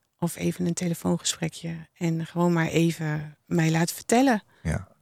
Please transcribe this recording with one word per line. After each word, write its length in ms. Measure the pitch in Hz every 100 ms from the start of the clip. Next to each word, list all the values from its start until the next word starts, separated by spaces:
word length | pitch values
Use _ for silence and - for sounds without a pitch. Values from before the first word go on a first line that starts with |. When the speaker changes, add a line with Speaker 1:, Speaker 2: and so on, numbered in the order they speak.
| _ _
Speaker 1:
of 160 | 170 -
even 300 | 175 175 175
een 80 |
telefoongesprekje 1120 | 170 175 170 180 170 - - 160 - 165 165 160 -
en 280 | 170 165 165
gewoon 280 | 170 175
maar 140 | 170 160
even 680 | 160 165 160 156 151 151 - -
mij 260 | 170 160
laten 240 | 165 170 -
vertellen, 480 | - 233 269 214 - _
Speaker 2:
Ja. 240 | - - - _